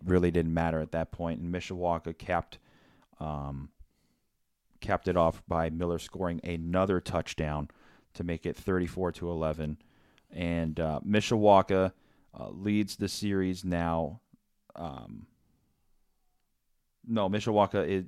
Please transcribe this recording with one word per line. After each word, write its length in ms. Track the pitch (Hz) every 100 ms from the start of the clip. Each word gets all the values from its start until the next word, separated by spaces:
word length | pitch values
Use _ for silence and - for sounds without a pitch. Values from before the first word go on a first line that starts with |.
| 87
really 260 | 90 87
didn't 220 | 85 82
matter 260 | 82 82 80
at 120 | 78
that 200 | 82 82
point. 280 | - 85 80
And 120 | 85
Mishawaka 640 | 90 - 90 87 82 82 82
capped, 400 | - 87 - - _ _ _ _ _ _
um, 500 | 78 73 71 69 73 _ - _ _ _ _ _ _ _ _ _
capped 260 | - 95 92
it 80 | 87
off 240 | 82 - -
by 220 | 85 82
Miller 300 | 82 87 85
scoring 420 | - - 90 85
another 560 | - 85 82 90 98 92
touchdown 720 | - 85 - - 76 73 71 _ - _ _
to 100 | -
make 220 | 87 82 85
it 120 | -
thirty-four 540 | - 92 85 90 90
to 160 | - 87
eleven. 480 | 82 80 78 76 76 _ _ _ _ _
And, 480 | 90 85 85 80 78
uh, 200 | 80 73 85
Mishawaka, 840 | 107 - 110 104 98 92 95 92 - _ _ _ -
uh, 100 | 52
leads 480 | 85 104 104 101 -
the 100 | 101
series 580 | - 104 98 92 92 92
now. 540 | 85 85 82 78 107 _ _ _ _ - -
Um, 500 | 82 64 57 - - _ _ _ _ _ _ _ _ _ _ _ _ _ _ _ _ _ 117
no, 200 | 110 95
Mishawaka 600 | 104 113 104 98 101 80
is 180 | 95